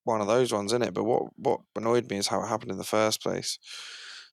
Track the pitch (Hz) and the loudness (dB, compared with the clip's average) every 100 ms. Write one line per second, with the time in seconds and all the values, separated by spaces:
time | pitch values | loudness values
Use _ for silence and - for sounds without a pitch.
0 | 127 110 101 120 123 107 101 123 104 95 | -2 0 4 4 4 2 0 0 0 0
1 | 104 123 - - - 101 - 107 113 120 | 0 0 -2 -2 0 0 -4 -4 2 2
2 | - 98 101 98 101 110 - 95 98 107 | 2 -2 0 -2 0 -4 -4 -6 0 2
3 | 110 110 95 92 - - - - - - | 4 2 -2 -2 -4 -8 -12 -16 -14 -16
4 | - - - | -16 -18 -10